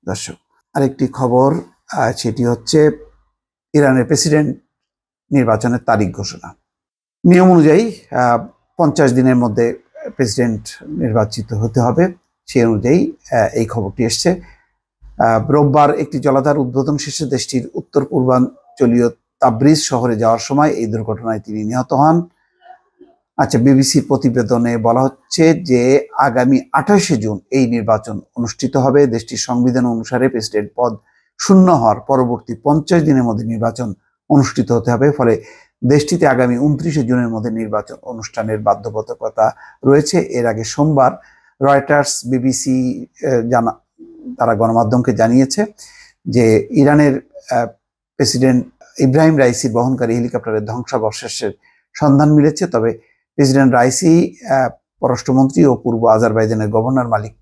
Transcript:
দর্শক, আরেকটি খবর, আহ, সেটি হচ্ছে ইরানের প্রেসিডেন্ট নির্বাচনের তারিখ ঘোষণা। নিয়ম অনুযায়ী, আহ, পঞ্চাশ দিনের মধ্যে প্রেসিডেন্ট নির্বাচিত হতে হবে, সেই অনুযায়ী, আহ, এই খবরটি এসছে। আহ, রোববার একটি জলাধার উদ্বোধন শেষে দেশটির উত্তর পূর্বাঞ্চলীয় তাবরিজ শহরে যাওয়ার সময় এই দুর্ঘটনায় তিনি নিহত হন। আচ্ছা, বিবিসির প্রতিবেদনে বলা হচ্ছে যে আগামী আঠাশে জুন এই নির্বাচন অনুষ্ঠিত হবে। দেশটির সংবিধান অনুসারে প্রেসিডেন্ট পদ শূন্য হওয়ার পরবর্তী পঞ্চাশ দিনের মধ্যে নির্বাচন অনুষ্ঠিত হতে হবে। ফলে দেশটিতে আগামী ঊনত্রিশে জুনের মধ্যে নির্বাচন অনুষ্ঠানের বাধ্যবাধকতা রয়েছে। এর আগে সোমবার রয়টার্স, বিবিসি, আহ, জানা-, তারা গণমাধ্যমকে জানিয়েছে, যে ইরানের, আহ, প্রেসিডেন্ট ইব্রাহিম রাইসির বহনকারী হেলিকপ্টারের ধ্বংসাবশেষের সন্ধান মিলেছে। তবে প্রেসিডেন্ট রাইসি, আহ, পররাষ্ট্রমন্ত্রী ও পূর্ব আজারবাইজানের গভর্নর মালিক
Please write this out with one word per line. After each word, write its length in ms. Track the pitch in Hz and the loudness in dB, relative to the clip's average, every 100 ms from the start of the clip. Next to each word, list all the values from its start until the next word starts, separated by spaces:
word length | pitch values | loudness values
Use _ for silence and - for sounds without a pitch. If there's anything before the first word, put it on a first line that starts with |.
| - | -10
দর্শক, 300 | 98 - - _ _ _ | -10 -10 -16 _ _ _
আরেকটি 340 | 127 135 135 131 | -2 -2 -2 -6
খবর, 480 | 131 127 123 135 165 - _ _ | -2 0 2 2 0 -8 _ _
আহ, 180 | - 117 | -4 -4
সেটি 340 | - 120 113 120 | -2 -6 -2 -2
হচ্ছে 460 | 117 - 160 151 - - _ _ _ _ _ _ | -4 0 2 2 0 -16 _ _ _ _ _ _
ইরানের 320 | 147 143 131 120 | 0 2 2 0
প্রেসিডেন্ট 520 | 143 165 151 151 135 _ _ _ _ _ _ _ | -2 0 0 0 -6 _ _ _ _ _ _ _
নির্বাচনের 480 | 139 117 110 120 120 - | 0 2 0 0 -4 -2
তারিখ 260 | 110 98 | 0 0
ঘোষণা। 440 | - 95 - - - _ _ _ _ _ _ - | -4 -12 -14 -20 -20 _ _ _ _ _ _ 4
নিয়ম 260 | 180 185 | 6 6
অনুযায়ী, 400 | 180 151 160 233 - _ | 6 6 4 2 -6 _
আহ, 340 | - 123 117 196 _ _ - | -2 0 0 -4 _ _ -2
পঞ্চাশ 360 | 160 151 139 | -2 2 2
দিনের 220 | 123 127 123 | 2 2 2
মধ্যে 440 | 120 107 117 120 _ - - - | 0 0 -2 -4 _ -18 -18 -6
প্রেসিডেন্ট 680 | 127 117 120 107 110 - - | -4 -2 -4 -4 -10 -18 -12
নির্বাচিত 680 | 302 120 110 107 117 107 | -6 -2 -2 -2 -6 -8
হতে 260 | 110 117 131 | -6 -4 0
হবে, 340 | 120 147 185 180 _ _ - | 0 0 -2 -2 _ _ -4
সেই 200 | - 117 | 0 2
অনুযায়ী, 460 | 107 120 170 302 - - | 0 2 2 0 -6 -4
আহ, 180 | 123 104 | -2 0
এই 120 | - 110 | -2 -4
খবরটি 380 | 117 98 - | -4 -6 -4
এসছে। 380 | 113 - 180 180 - _ _ _ _ _ - - | -4 -2 -2 -2 -8 _ _ _ _ _ -20 -2
আহ, 320 | 117 113 110 | 2 2 2
রোববার 440 | 147 147 143 147 - | 2 4 4 2 2
একটি 240 | 147 135 | -4 -4
জলাধার 380 | 139 135 135 147 | 0 0 0 -2
উদ্বোধন 400 | 127 127 135 147 | -2 -2 -2 -4
শেষে 280 | - - 143 | -6 -8 -6
দেশটির 440 | 131 - 127 - | -6 -4 -6 -6
উত্তর 320 | - - 151 139 | -12 -4 -4 -2
পূর্বাঞ্চলীয় 1040 | - 127 127 127 - _ - 123 120 120 - _ _ | -2 2 2 0 -4 _ -2 0 2 0 -4 _ _
তাবরিজ 400 | 131 113 135 151 | -2 2 2 2
শহরে 360 | - 127 120 110 | 0 -2 -2 0
যাওয়ার 240 | 113 113 | 0 0
সময় 300 | - 139 151 | 0 0 0
এই 160 | - 113 | 0 -4
দুর্ঘটনায় 540 | 110 110 107 117 110 | -6 -6 -8 -6 -8
তিনি 240 | 107 107 | -8 -8
নিহত 300 | 107 123 123 | -6 -6 -2
হন। 360 | 135 151 165 170 _ _ _ - - _ _ - _ _ - | 2 4 2 -2 _ _ _ -20 -20 _ _ -20 _ _ -6
আচ্ছা, 220 | 135 120 | -2 2
বিবিসির 460 | 123 135 135 151 - | 4 4 2 0 0
প্রতিবেদনে 680 | 131 131 120 110 120 120 117 | -2 0 -2 -2 -2 -2 -2
বলা 240 | 113 120 | 0 2
হচ্ছে 520 | 135 - _ - 160 | 0 -4 _ 0 2
যে 540 | 160 175 123 123 135 - - | 2 0 0 4 2 0 -2
আগামী 420 | 139 120 123 131 - | 0 2 2 2 0
আঠাশে 460 | 143 147 202 175 135 | -2 2 2 2 -2
জুন 220 | 107 101 _ | -2 -6 _
এই 160 | 135 123 | 0 0
নির্বাচন 520 | 117 107 107 110 107 - - | -2 0 -2 -2 -14 -12 -10
অনুষ্ঠিত 420 | 113 - 127 135 | -10 -6 -2 0
হবে। 300 | 131 131 139 | 2 4 2
দেশটির 300 | 113 113 120 | 0 -6 -10
সংবিধান 480 | - 123 123 123 123 | -6 -2 0 0 -2
অনুসারে 440 | 117 110 127 127 | -4 -4 -2 -2
প্রেসিডেন্ট 420 | 123 107 107 104 - | -2 -4 -6 -6 -4
পদ 220 | 123 113 _ _ _ _ | -4 -4 _ _ _ _
শূন্য 320 | - 190 185 | 2 4 6
হওয়ার 280 | 160 113 104 | 4 2 0
পরবর্তী 560 | - 135 123 117 - 110 | -2 0 0 -4 -8 -6
পঞ্চাশ 400 | 143 151 151 175 | -2 -2 0 0
দিনের 200 | 156 135 | 2 2
মধ্যে 220 | 120 110 113 | 0 -4 -6
নির্বাচন 480 | 113 117 113 117 95 _ _ _ | -4 -4 -4 -8 -8 _ _ _
অনুষ্ঠিত 420 | 147 120 - 113 | 2 2 -2 0
হতে 200 | 120 123 | 0 0
হবে। 200 | 120 143 | 2 2
ফলে 320 | 147 120 110 - - _ _ 120 | 2 0 0 -4 -20 _ _ 0
দেশটিতে 420 | 143 147 175 156 | 2 2 0 0
আগামী 300 | 127 123 120 | 2 0 0
ঊনত্রিশে 460 | 147 143 160 151 | 0 -2 -2 -4
জুনের 240 | 117 123 117 | -2 -2 -2
মধ্যে 240 | 113 113 | -4 -6
নির্বাচন 440 | 113 110 104 - - | -6 -4 -6 -6 -16
অনুষ্ঠানের 580 | - 113 107 - 110 107 | -16 -14 -12 -8 -6 -4
বাধ্যবাধকতা 920 | 107 98 110 107 110 120 113 - 110 - - _ 127 | -2 -2 -4 -8 -10 -10 -8 0 -2 -2 -20 _ 2
রয়েছে। 340 | 139 151 185 | 2 2 -2
এর 260 | - 123 117 | -2 -2 -2
আগে 180 | 110 | -2
সোমবার 480 | 113 - 151 143 127 - _ _ _ _ | -6 -2 0 2 2 0 _ _ _ _
রয়টার্স, 640 | 139 139 139 147 139 - 120 | 2 2 2 0 0 -6 -4
বিবিসি, 800 | 131 131 123 - 131 127 120 120 _ 143 | -2 -2 -4 -2 -2 -2 -6 -14 _ -2
আহ, 220 | 123 117 | -2 0
জানা-, 560 | 123 117 - _ _ - - - - | 0 0 -6 _ _ -20 -20 -18 -4
তারা 180 | 117 107 | -2 0
গণমাধ্যমকে 580 | 113 113 110 123 123 | 2 2 0 0 0
জানিয়েছে, 520 | 104 113 123 135 - 208 _ - - - _ - | 0 2 2 2 -2 -6 _ -20 -20 -20 _ -4
যে 420 | 123 113 110 - | 2 4 2 0
ইরানের, 500 | 226 139 147 147 135 - - - | 2 4 4 2 0 -8 -20 -6
আহ, 140 | 120 117 - _ _ _ _ | -4 -4 -10 _ _ _ _
প্রেসিডেন্ট 500 | 131 123 131 123 - _ _ - | -2 0 2 2 -2 _ _ -2
ইব্রাহিম 400 | 131 139 160 156 | 0 4 2 4
রাইসির 320 | 127 117 131 | 2 0 -2
বহনকারী 440 | 113 123 131 120 120 | -2 -2 -2 -2 -2
হেলিকপ্টারের 500 | 120 120 113 107 104 | -2 -6 -4 -6 -6
ধ্বংসাবশেষের 840 | 113 120 127 110 - 117 - 110 - _ _ _ | -10 -6 -4 -4 -6 -12 -8 -8 -10 _ _ _
সন্ধান 400 | - 151 139 143 | -2 2 4 4
মিলেছে। 340 | 151 143 151 175 | 4 2 0 -4
তবে 300 | 117 113 - _ _ _ - | -2 -2 -4 _ _ _ 0
প্রেসিডেন্ট 380 | 139 135 131 | 2 4 4
রাইসি, 600 | 120 123 131 180 165 - - 214 | 4 2 2 2 2 2 -6 -4
আহ, 200 | 135 127 - _ _ | -2 -2 -6 _ _
পররাষ্ট্রমন্ত্রী 680 | 127 120 - 131 135 131 139 | -4 -4 -2 0 2 4 2
ও 100 | 123 | 2
পূর্ব 300 | 127 117 113 | -2 0 2
আজারবাইজানের 640 | 110 117 110 110 110 107 | 2 2 0 0 -2 -2
গভর্নর 380 | 113 117 131 120 | -2 0 -2 -2
মালিক 280 | 113 104 _ | -4 -6 _